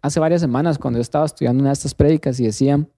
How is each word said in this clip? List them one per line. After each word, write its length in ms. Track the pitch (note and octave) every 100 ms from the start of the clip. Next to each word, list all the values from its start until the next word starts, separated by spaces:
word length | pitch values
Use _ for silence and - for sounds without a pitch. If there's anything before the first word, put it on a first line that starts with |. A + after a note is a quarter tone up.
| D#3
hace 140 | D3
varias 200 | D#3+ E3+
semanas 380 | E3 B2 E3 C#3+
cuando 200 | C3+ A#2
yo 40 |
estaba 240 | A#2 D3 D#3
estudiando 340 | - B2+ B2
una 100 | C#3
de 40 |
estas 200 | C#3 C#3+
prédicas 460 | - D3 D#3 C#3+ B2+
y 40 |
decían 440 | A#2 G#2+ C3+ C#3+ D#3